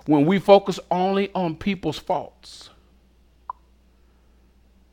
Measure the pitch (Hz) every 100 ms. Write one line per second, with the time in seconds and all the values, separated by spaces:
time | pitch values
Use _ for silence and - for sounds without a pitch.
0 | - 147 147 196 - 202 196 175 - 180
1 | 185 196 196 185 170 156 202 190 156 139
2 | - 156 - - - - - - _ _
3 | _ _ _ _ - - _ _ _ _
4 | _ _ _ _ _ _ _ _ _